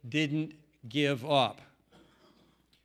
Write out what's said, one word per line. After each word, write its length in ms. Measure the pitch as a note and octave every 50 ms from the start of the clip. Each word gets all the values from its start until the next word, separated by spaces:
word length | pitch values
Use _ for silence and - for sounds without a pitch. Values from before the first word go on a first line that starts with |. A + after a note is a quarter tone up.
| - A#2+
didn't 460 | A#2 D3+ D#3+ C#3+ D3 D#3 D#3 D#3 - - - _ _ _ - A#2
give 420 | A#2+ D3 D3 C#3+ C#3+ B2 A#2+ D3+
up. 320 | D3 C#3 B2 G#2 G#2+ - - - _ _ _ _ _ - - _ _ _ _ - _ _ _ _ _ _ _ _ _ _ _